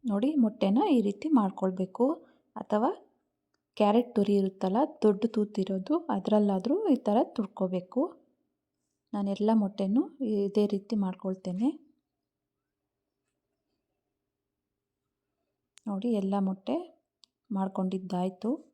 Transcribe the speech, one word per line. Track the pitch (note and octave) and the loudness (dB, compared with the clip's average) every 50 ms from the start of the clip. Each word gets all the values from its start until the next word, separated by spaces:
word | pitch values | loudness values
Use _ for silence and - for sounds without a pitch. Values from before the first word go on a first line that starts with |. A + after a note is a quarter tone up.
| - B3 | -6 -4
ನೋಡಿ, | G3+ G3+ A3 C#4 D#4+ D4 A#3 | -2 -2 -2 0 2 2 2
ಮೊಟ್ಟೆನ | G#3+ G3+ - G#3 G3 G3 B3 G#4 G#4+ D4+ A#3+ | 2 2 0 0 2 2 2 4 4 4 4
ಈ | G3+ | 2
ರೀತಿ | G3+ G3 - - D#4 D#4+ B3 | 0 -4 -4 -2 2 2 2
ಮಾಡ್ಕೊಳ್ಬೇಕು. | G#3 F#3+ F#3+ - - F#3+ F#3+ F#3 F#3 F#3 - - A#3+ C4+ E4 E4 - _ _ _ _ _ _ A3 | 2 2 -2 -2 -4 -4 -2 -2 -6 -6 0 0 0 0 0 -2 -8 _ _ _ _ _ _ -14
ಅಥವಾ | - _ - G#3 A3+ C#4+ A4 - - _ _ _ _ _ _ _ _ _ _ _ _ _ _ - | -6 _ 0 0 2 0 -2 -4 -12 _ _ _ _ _ _ _ _ _ _ _ _ _ _ 0
ಕ್ಯಾರೆಟ್ | G#3+ G3+ G#3 A#3 A#3+ - - | 2 4 4 4 2 2 0
ತುರಿ | G#3 G3+ - G3+ G3+ | 0 2 4 4 2
ಇರುತ್ತಲ್ಲ, | G3 F#3+ F#3+ - - F#3+ F#3+ A3+ D4 D4+ - - - | 2 0 -2 -4 -4 -2 0 0 0 0 -2 2 2
ದೊಡ್ಡ | G#3+ G#3 G3 A#3 A3+ A3 | 2 2 4 0 -2 0
ತೂತಿರೋದು, | A3 G#3+ G#3 - - F#3 - G3 F#3+ F#3 - D4 F4 E4+ - - | 0 -2 -2 -2 -4 -4 -2 -2 -6 -2 -2 -2 -2 0 -2 -4
ಅದರಲ್ಲಾದ್ರೂ | G3 F#3 - G#3 G#3+ G#3 G3+ G3 F#3+ F#3 B3 C#4+ G4 A4+ G4+ C#4 | -4 -2 0 2 2 2 2 0 0 0 0 -2 0 2 2 0
ಈ | - - G#3 | 0 2 0
ಥರ | G#3 A#3 D#4+ - - | 2 2 0 0 -2
ತುರ್ಕೋಬೇಕು. | - G#3 - _ - F#3+ F#3 F#3 F3+ F3+ - - B3 D4 F#4+ - - _ _ _ _ _ _ _ _ _ _ _ _ _ _ _ _ _ _ - | -6 -8 -6 _ -6 -4 -2 -2 -6 -6 -4 -4 -4 -4 -4 -6 -14 _ _ _ _ _ _ _ _ _ _ _ _ _ _ _ _ _ _ -6
ನಾನೆಲ್ಲ | G#3 G3+ G3 G3 G3 G#3 G#3+ A3+ A3 G#3 | -6 -4 -4 -2 0 2 2 4 4 2
ಮೊಟ್ಟೆನೂ | G3 G3 - G3 F#3+ G#3 B3+ F4 - - - C4+ A3 | 0 -2 -4 -2 0 2 0 0 0 -4 -6 -4 -2
ಇದೇ | G#3+ G3+ G3+ G3 G3+ G#3+ G#3 G#3 G#3 | 0 0 0 2 2 2 2 2 0
ರೀತಿ | G3 G3 - A#3 G#3+ G3 | -4 -4 -2 -2 -2 0
ಮಾಡ್ಕೊಳ್ತೇನೆ. | F#3 F#3 F#3 - F#3+ F#3+ F#3+ _ F#3 F3 F#3 A3+ C4+ D#4+ - - _ _ _ _ _ _ _ _ _ _ _ _ _ _ _ _ _ _ _ _ _ _ _ _ _ _ _ _ _ _ _ _ _ _ _ _ _ _ _ _ _ _ _ _ _ _ _ _ _ _ _ _ _ _ _ _ _ _ _ _ _ _ _ _ _ _ _ _ _ _ _ _ _ _ _ _ _ _ - _ A3 | -2 -4 -4 -6 -6 -6 -6 _ -8 -4 0 0 0 -2 -2 -12 _ _ _ _ _ _ _ _ _ _ _ _ _ _ _ _ _ _ _ _ _ _ _ _ _ _ _ _ _ _ _ _ _ _ _ _ _ _ _ _ _ _ _ _ _ _ _ _ _ _ _ _ _ _ _ _ _ _ _ _ _ _ _ _ _ _ _ _ _ _ _ _ _ _ _ _ _ _ -14 _ -6
ನೋಡಿ, | G3+ F#3+ G3+ A#3+ A#3 G#3 | -6 -4 -2 -2 0 0
ಎಲ್ಲ | G3 F#3+ G3 G3+ G3 F#3+ | 0 0 0 0 0 -2
ಮೊಟ್ಟೆ | F#3+ F#3+ _ - B3+ E4 F4+ - - _ _ _ _ _ - _ _ _ _ _ G#3+ F#3+ | -2 -4 _ -4 -4 -4 -4 -8 -18 _ _ _ _ _ -20 _ _ _ _ _ -4 -4
ಮಾಡ್ಕೊಂಡಿದ್ದಾಯ್ತು. | F#3+ F#3+ F#3+ - F#3 F#3 F#3 F#3+ F#3+ F#3 F#3 F3+ F3+ F#3+ F#3 - - A3 C#4 D#4+ - _ | -4 -4 -4 -4 -4 -2 -4 -6 -6 -4 -4 -2 -4 -4 -6 -6 -4 -4 -4 -4 -8 _